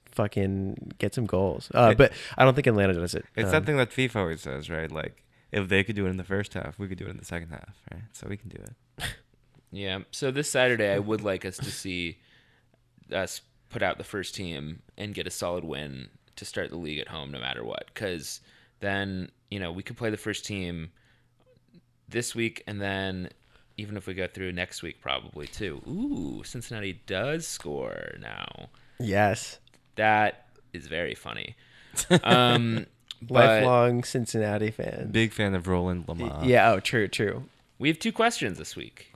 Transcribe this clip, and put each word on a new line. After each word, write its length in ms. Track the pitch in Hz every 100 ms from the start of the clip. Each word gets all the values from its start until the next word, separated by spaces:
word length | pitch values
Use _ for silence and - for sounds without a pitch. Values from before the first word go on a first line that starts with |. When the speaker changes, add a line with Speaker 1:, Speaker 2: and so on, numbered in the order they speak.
| _
Speaker 1:
fucking 880 | - 104 - 95 98 95 - - -
get 160 | 101
some 120 | - 107
goals. 420 | 92 95 64 -
Uh, 160 | - 117
Speaker 2:
It 60 | 107
Speaker 1:
but 140 | 131 - - -
I 60 | 131
don't 100 | 131
think 100 | 131
Atlanta's 300 | 104 98 87
does 160 | 85 -
it. 100 | - -
Speaker 2:
It's 100 | 98
Speaker 1:
Um, 60 |
Speaker 2:
something 260 | 156 - 143
that 140 | 120
fifa 240 | - 131 107
always 240 | 87 80
says, 280 | 69 67 80
right? 200 | 80 80
Like, 320 | 78 - - _ _ -
if 180 | 104 92
they 140 | 98
could 120 | 98 104
do 120 | 95
it 20 |
in 80 | 92
the 60 |
first 320 | 92 98 101 -
half, 220 | - -
we 80 | 98
could 100 | 92
do 80 | 98
it 60 |
in 60 | 92
the 80 | -
second 240 | 85 82
half, 260 | 76 - - -
right? 100 | 87 110
So 160 | - -
we 100 | 101
can 120 | 104
do 80 | -
it. 420 | - - _ - - - _ _ _ _ -
Speaker 3:
Yeah. 280 | 98 98 95 -
So 180 | - 135
this 180 | 135 151
Saturday, 420 | 131 127 113 104
I 60 | 101
would 220 | 101 107
like 240 | 101 95 95
us 120 | -
to 140 | 104
see 460 | - 98 90 85 - _ _ _ _ _ _ _ _ -
us 300 | 95 90 - _ _ _
put 120 | 117
out 140 | 95 -
the 40 |
first 300 | - 104 90 -
team 460 | 90 73 76 85 - -
and 160 | 104 90
get 100 | 87
a 40 |
solid 320 | - 87 90
win 460 | 82 71 76 65 57 _ _ -
to 100 | 101
start 240 | 104 80
the 60 | 85
league 220 | 78 73
at 80 | -
home, 220 | 80 71
no 80 | 67
matter 240 | 64 58
what. 280 | 57 - - -
'Cause 460 | 104 85 65 - _ _ _ -
then, 500 | 101 98 98 92 87 _ -
you 100 | 101
know, 120 | 87
we 100 | 90
could 160 | - 117
play 120 | 117
the 60 | 107
first 280 | 107 98 -
team 460 | 101 87 85 80 _ _ _ _ _ _ _ _ - _ _ -
this 280 | 113 117 117
week, 280 | 113 - -
and 140 | 104
then 480 | 98 98 98 92 90 _ _ _ _ -
even 200 | 104 104
if 80 | 95
we 80 |
go 140 | 92 90
through 240 | 92 92
next 320 | 90 92 -
week, 180 | 85 -
probably 460 | 67 67 - 76 73
too. 340 | - 98 71 -
Ooh, 560 | 175 285 277 73 53
Cincinnati 580 | - 123 - 113 98 87 -
does 400 | 95 127 165 160
score 680 | - 78 71 60 50 50 50
now. 500 | 55 50 50 - - - - -
Speaker 1:
Yes. 600 | 113 98 104 95 - - _ _ _ -
Speaker 3:
That 520 | 107 107 107 - _ - _
is 140 | 85 69
very 280 | 80 78 -
funny. 400 | - 55 - - _ - - -
Speaker 2:
<laughs> 280 | - 175
Speaker 3:
Um, 640 | - 123 123 120 117 113 - _ - -
but 120 | 117
Speaker 1:
Lifelong 720 | 127 113 110 113 123 120 120
Cincinnati 640 | 123 131 113 113 104 107 107
fan. 380 | - - - 107
Speaker 2:
Big 200 | 110 113
fan 240 | - 104 92
of 120 | 92
Roland 380 | 90 90 90 78
Lamar. 320 | 85 78 73
Speaker 1:
Y-, 60 | 123
yeah, 240 | 120 110
oh, 60 | 95
true, 280 | - 117 98
true. 380 | - 101 120 135 _ _ -
Speaker 3:
We 80 | 139
have 120 | 160
two 120 | 226
questions 460 | - 226 - 117 76
this 180 | 76 -
week. 380 | 57 - -